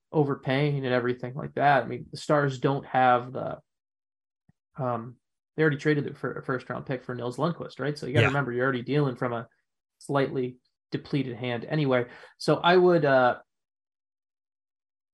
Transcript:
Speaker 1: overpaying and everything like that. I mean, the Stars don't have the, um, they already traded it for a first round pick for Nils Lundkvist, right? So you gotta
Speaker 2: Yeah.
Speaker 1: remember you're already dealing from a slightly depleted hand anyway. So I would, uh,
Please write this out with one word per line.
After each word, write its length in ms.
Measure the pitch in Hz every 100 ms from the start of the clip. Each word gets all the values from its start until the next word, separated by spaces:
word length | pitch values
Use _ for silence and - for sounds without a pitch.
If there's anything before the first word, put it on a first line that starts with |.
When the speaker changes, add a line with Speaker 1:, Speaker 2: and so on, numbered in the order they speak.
| _
Speaker 1:
overpaying 720 | 156 139 135 139 131 147 143
and 80 | 131
everything 400 | 123 120 123 123
like 200 | 131 143
that. 300 | - 139 135
I 20 | 120
mean, 200 | 123 -
the 80 | 147
Stars 400 | - 151 143 127
don't 260 | 143 139
have 480 | - 131 127 123 127
the, 260 | 127 - - _ _ _ _ _ _ _ _ _ _ _ -
um, 380 | 127 117 117 - _ _ _ -
they 60 |
already 160 | 160 139
traded 280 | 151 147 -
it 120 | 143
for 140 | 127
a 120 | -
first 240 | - 127 -
round 160 | 127
pick 200 | 139 127
for 100 | -
Nils 240 | 123 120 123
Lundkvist, 420 | 160 165 - -
right? 160 | 135 143
So 100 | 123
you 60 |
gotta 120 | 117
Speaker 2:
Yeah. 40 | 107
Speaker 1:
remember 240 | 143 127
you're 120 | 120
already 180 | 135 127
dealing 340 | 120 143 139 120
from 160 | 127
a 140 | 117 113 _ _ _ _ _
slightly 580 | - 139 135 135 123 - _ _ _
depleted 460 | - - 147 131 113
hand 280 | 127 120 -
anyway. 360 | 156 139 127 120 - - _
So 200 | - 143
I 200 | 175 180
would, 300 | 180 170 147
uh, 300 | 131 123 - - _ _ _ _ _ _ _ _ _ _ _ _ _ _ _ _